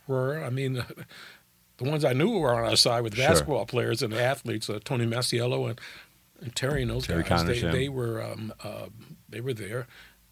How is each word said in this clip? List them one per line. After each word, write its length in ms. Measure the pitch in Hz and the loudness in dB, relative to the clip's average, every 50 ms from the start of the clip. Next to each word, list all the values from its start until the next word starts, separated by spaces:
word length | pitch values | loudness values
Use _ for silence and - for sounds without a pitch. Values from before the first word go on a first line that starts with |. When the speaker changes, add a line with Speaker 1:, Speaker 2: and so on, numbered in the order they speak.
| _ | _
Speaker 1:
were. 360 | - 131 131 127 135 147 160 156 | -2 0 0 0 0 -2 -2 -4
I 60 | 127 | -4
mean, 340 | 123 135 135 131 131 123 120 - - - - - - - - - | -2 -2 0 0 -2 -2 -4 -6 -10 -14 -16 -18 -18 -20 -20 -20
<laughs> 460 | - - _ _ _ _ _ _ _ | -20 -20 _ _ _ _ _ _ _
the 80 | - 123 | -4 -2
ones 180 | 139 156 151 151 | -2 0 2 4
I 120 | 131 123 | 4 4
knew 240 | 127 165 226 240 185 | 4 4 4 4 4
were 160 | 151 123 120 | 4 4 4
on 100 | 117 113 | 4 2
our 120 | 110 110 | 4 4
side 260 | - - 127 117 120 120 | 4 6 6 4 2 0
with 120 | 113 104 | 0 0
Speaker 2:
Sure. 140 | 120 131 151 | 2 6 6
Speaker 1:
basketball 380 | 170 160 147 156 139 107 101 | 6 6 6 2 0 0 0
players 360 | - 127 120 113 117 117 117 135 | 0 0 0 2 2 0 0 0
and 120 | 107 110 | -2 0
athletes, 560 | 120 120 127 139 - - 120 107 107 - - | 0 0 0 0 -2 -2 -4 -4 -4 -4 -4
uh, 80 | 104 107 - | -6 -6 -4
Tony 220 | - 135 120 117 | -2 0 0 0
Masiello 640 | 113 113 123 123 - 123 117 120 127 131 135 127 117 | 0 0 0 0 0 0 0 0 0 0 0 -2 -2
and, 100 | 113 - - - - - - - _ _ _ _ _ - | -4 -6 -10 -16 -18 -18 -20 -20 _ _ _ _ _ -14
and 160 | - 120 - | -12 -10 -6
Terry 240 | - 131 135 151 135 | -2 -2 0 0 0
and 100 | 123 117 | 0 -2
those 160 | 113 127 - | -2 -2 -2
Speaker 2:
Terry 160 | - 85 85 82 | -2 0 0 2
Speaker 1:
guys. 40 | - 87 85 82 | 4 4 4 4
Speaker 2:
Connors, 180 | 87 120 120 | 2 2 0
Speaker 1:
They, 60 | - | 0
Speaker 2:
yeah. 60 | 82 78 | 2 2
Speaker 1:
they 160 | 131 135 143 | 2 0 -2
were, 320 | 131 127 120 117 113 113 113 | -2 -2 -2 -2 -2 -4 -6
um, 320 | 113 110 - 110 107 - - - | -8 -8 -8 -10 -10 -10 -10 -12
uh, 240 | 104 104 107 104 - 107 117 - - - - _ - | -10 -10 -10 -12 -14 -16 -18 -20 -20 -20 -20 _ -14
they 140 | - 110 120 | -12 -8 -6
were 100 | 135 123 | -6 -6
there, 340 | 107 98 92 117 127 123 - - - - - - _ _ _ | -6 -8 -8 -8 -8 -8 -10 -16 -20 -20 -20 -20 _ _ _